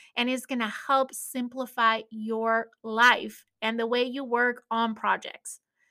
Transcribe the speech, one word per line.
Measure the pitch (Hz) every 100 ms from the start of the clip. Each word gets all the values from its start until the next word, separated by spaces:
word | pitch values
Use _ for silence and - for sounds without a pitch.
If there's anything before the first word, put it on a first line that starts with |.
| - 233
and | 240
it's | 254
gonna | - 254 214 - -
help | 269 262
simplify | - - 254 240 254 254 - 226 226 220
your | 220 214 220 226 226 226 _
life | 226 220 240 - 214 - _ _
and | 220 226
the | 226
way | 247
you | 254 262
work | 262 240 247 240 -
on | 226 226
projects. | 214 208 190 - - - - _ _ _